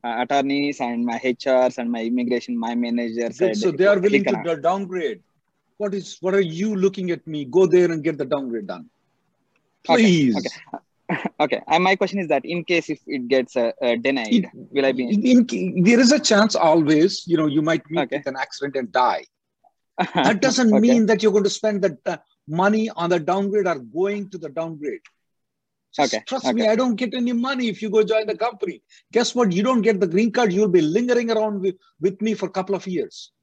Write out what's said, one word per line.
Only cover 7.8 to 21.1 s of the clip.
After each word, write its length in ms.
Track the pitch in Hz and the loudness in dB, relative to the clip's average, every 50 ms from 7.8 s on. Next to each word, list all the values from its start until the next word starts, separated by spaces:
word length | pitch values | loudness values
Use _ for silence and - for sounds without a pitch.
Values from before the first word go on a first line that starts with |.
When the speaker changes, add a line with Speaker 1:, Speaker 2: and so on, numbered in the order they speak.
| 180 170 | 4 4
Speaker 2:
and 140 | 165 160 143 | 0 -2 -2
get 140 | 165 156 151 | -4 -4 -4
the 80 | 147 | -4
downgrade 420 | 131 151 143 135 123 117 113 101 95 | -4 -4 -4 -4 -6 -8 -8 -8 -8
done. 200 | 95 87 78 _ _ _ _ _ _ _ _ _ _ _ _ _ _ _ _ _ _ _ _ - | -12 -12 -14 _ _ _ _ _ _ _ _ _ _ _ _ _ _ _ _ _ _ _ _ 0
Speaker 1:
Okay, 140 | 165 233 226 | 4 4 6
Speaker 2:
Please. 340 | 208 175 160 143 127 110 | 6 6 4 4 2 2
Speaker 1:
okay. 420 | 95 - - - - - - - - | 0 -4 -6 -12 -14 -18 -18 -18 -18
<laughs> 100 | _ _ _ _ _ - 170 - - - _ _ | _ _ _ _ _ -8 -8 -6 -6 -10 _ _
Okay. 240 | 147 151 - - - - | -2 -2 -2 -4 -2 0
And 160 | 156 165 185 | 0 2 2
my 100 | 190 196 | 2 2
question 240 | 190 202 180 190 202 | 0 0 -4 -2 -6
is 80 | 185 151 | -2 0
that 160 | 151 139 123 | -2 -2 -2
in 200 | - 170 175 160 | -4 -8 -8 -4
case 260 | - 180 165 156 - | -2 -2 -2 -2 -4
if 100 | 151 - _ | -10 -10 _
it 220 | - 143 135 123 120 | -10 -8 -8 -2 0
gets, 280 | 135 131 123 - - | 0 0 0 0 -2
uh, 140 | 131 117 117 113 - | -2 -2 -2 -2 -2
uh, 140 | 135 123 120 | -2 -2 -2
denied, 380 | 120 117 135 135 131 113 110 233 | 0 0 -2 -2 -2 -2 2 2
Speaker 2:
It, 160 | 226 180 - - | 2 0 0 -10
Speaker 1:
will 300 | - - - - 139 143 | -20 -20 -6 -2 0 0
I 60 | - | 0
be 140 | 131 127 127 120 | 0 0 -2 -2
Speaker 2:
in, 380 | 208 202 - 254 254 247 233 247 | 0 0 2 4 6 6 4 4
in, 360 | - 185 180 185 - 185 175 | -2 -4 -4 -4 0 2 4
there 160 | 196 240 233 | 4 6 6
is 100 | 269 233 | 6 4
a 80 | 294 285 | 4 2
chance 380 | - - 220 202 214 220 - | 4 4 4 4 4 2 2
always, 680 | - 170 160 156 165 156 143 160 151 160 190 - - - 175 | 2 4 4 4 4 4 4 4 4 4 2 0 -4 -4 -2
you 80 | 170 | 0
know, 100 | 160 156 | 0 0
you 160 | 151 139 156 151 | 2 0 0 0
might 260 | 160 165 156 - _ | 0 -2 -2 -4 _
meet 120 | 156 156 | -4 -4
Speaker 1:
Okay. 160 | 143 120 135 | -4 -2 -4
Speaker 2:
with 100 | 147 143 | -6 -6
an 80 | 139 131 | -6 -6
accident 380 | 131 135 - - - 139 143 135 | -6 -8 -8 -8 -10 -10 -6 -6
and 160 | 135 123 107 | -6 -6 -2
die. 340 | - 127 127 120 98 78 - _ _ _ _ _ _ _ _ _ _ _ _ _ _ - | 0 2 2 2 0 -2 -6 _ _ _ _ _ _ _ _ _ _ _ _ _ _ -4
Speaker 1:
<laughs> 160 | 196 - - | -4 -2 0
Speaker 2:
That 260 | 170 262 - 220 190 | 2 2 2 2 2
doesn't 320 | - 262 233 196 254 220 208 | 0 0 2 2 2 4 4
Speaker 1:
Okay. 80 | 208 | 4
Speaker 2:
mean 260 | 214 240 247 233 220 | 6 6 4 4 4
that 160 | 190 | 4